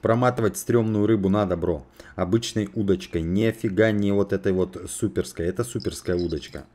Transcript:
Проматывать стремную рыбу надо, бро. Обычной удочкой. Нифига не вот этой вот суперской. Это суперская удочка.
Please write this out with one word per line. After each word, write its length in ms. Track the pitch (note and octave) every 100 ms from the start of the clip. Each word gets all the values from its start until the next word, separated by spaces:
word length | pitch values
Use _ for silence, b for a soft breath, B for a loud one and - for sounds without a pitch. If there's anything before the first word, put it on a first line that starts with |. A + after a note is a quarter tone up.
Проматывать 540 | G#2 A#2 B2 B2 A2 -
стремную 500 | - A#2 A2 G#2+ G#2
рыбу 220 | A2 F#2+
надо, 280 | G2+ G2+ F2
бро. 300 | E2+ D#2+ - B B -
Обычной 520 | F2+ A2+ - - G2+
удочкой. 480 | - G2+ F#2 - F2
Нифига 680 | E2 F#2+ A2+ A2 A#2 F#2 A2
не 220 | G#2 G2+
вот 200 | G2+ G2
этой 200 | G2 G2+
вот 240 | F#2 F#2 - F2+
суперской. 580 | - G#2+ - F2+ - E2+
Это 180 | F#2+
суперская 520 | A#2+ A#2 G2 - - F2
удочка. 480 | F2 D#2+ - D#2 C#2+